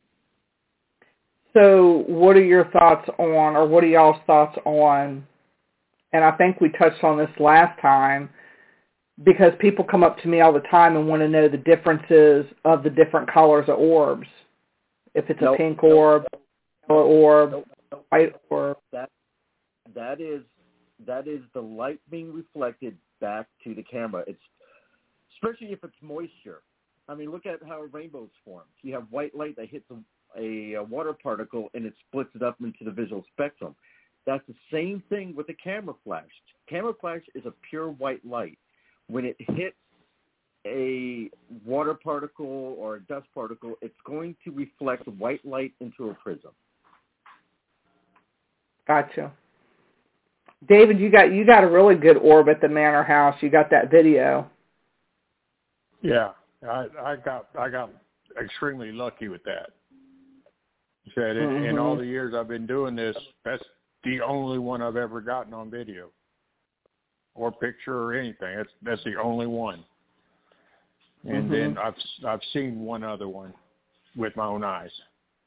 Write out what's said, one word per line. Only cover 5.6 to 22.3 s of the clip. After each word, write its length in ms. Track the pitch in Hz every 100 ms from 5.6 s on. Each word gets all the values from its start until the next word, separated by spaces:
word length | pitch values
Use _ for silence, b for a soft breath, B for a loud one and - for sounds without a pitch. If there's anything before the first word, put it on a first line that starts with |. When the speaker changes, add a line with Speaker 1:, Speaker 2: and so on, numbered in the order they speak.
| _ _ _ _ _
Speaker 1:
and 100 | 160
I 80 | 160
think 280 | 156 185 185
we 80 | 160 -
touched 260 | 165 160
on 140 | 165 151
this 120 | 151 -
last 400 | 147 160 147 -
time, 480 | 143 139 135 139 139 b b b b b b _ _ -
because 280 | 147 - 220 -
people 240 | 202 196
come 200 | 185 190
up 160 | 165 -
to 80 | 165
me 140 | 170
all 120 | 165
the 60 | 147 -
time 240 | 175 170 160
and 120 | 156
wanna 200 | 156 156
know 220 | 156 151
the 80 | 143
differences 880 | 143 165 165 151 - 160 151 143 139 _ 156
of 180 | 160
the 60 | 147
different 420 | 143 156 160 123
colors 360 | 160 156 147 143
of 120 | -
orbs. 480 | 160 160 143 143 - _ _ _ _ _ _ _ _ -
If 140 | -
it's 120 | 151
a 40 | 135
Speaker 2:
Nope. 120 | 135
Speaker 1:
pink 260 | 160 156
orb, 400 | 160 156 151 151 143
Speaker 2:
Nope. 100 | - _ _ _ _ -
Speaker 1:
yellow 180 | 151 143
orb, 460 | 156 151 151 147
Speaker 2:
Nope. 160 | 139 - _ _
Nope. 140 | - _
Speaker 1:
white 260 | 156 160 - _
orb. 280 | 147 143 143 _
Speaker 2:
That, 180 | 123 131 _ _ _ _ _ _ _ _ 117
that 260 | 117 147
is, 220 | 160 143 117 _ _ _ _ _ 113
that 220 | 127 143
is 140 | 147 123
the 80 | 131
light 380 | 113 110 131 156 _
being 220 | 165 165